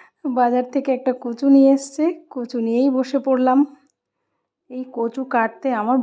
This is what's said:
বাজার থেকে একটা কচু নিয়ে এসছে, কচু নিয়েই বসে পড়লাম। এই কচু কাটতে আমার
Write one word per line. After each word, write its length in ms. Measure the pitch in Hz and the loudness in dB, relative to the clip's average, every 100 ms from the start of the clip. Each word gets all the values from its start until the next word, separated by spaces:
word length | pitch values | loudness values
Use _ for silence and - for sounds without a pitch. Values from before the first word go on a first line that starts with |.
| - _ 294 | -20 _ -6
বাজার 400 | 247 240 247 247 | 0 0 0 -2
থেকে 180 | 277 269 254 | -4 -4 -2
একটা 160 | 262 254 | -4 -6
কচু 280 | 240 233 277 | -8 -2 4
নিয়ে 220 | 277 269 | 6 6
এসছে, 540 | 277 - - 320 349 - | 4 0 -4 -2 -4 -10
কচু 300 | 262 240 247 | -12 -8 -6
নিয়েই 300 | 226 240 277 | -2 0 0
বসে 300 | 262 262 277 | 0 -2 -2
পড়লাম। 400 | 269 262 254 262 285 - _ _ _ _ _ _ _ _ _ | 0 0 2 2 2 -4 _ _ _ _ _ _ _ _ _
এই 140 | 254 254 | -14 -10
কচু 320 | 240 233 247 262 | -6 -6 -6 -4
কাটতে 480 | 247 226 233 269 | -2 -2 -4 -6
আমার 240 | 233 214 262 | -4 -2 -2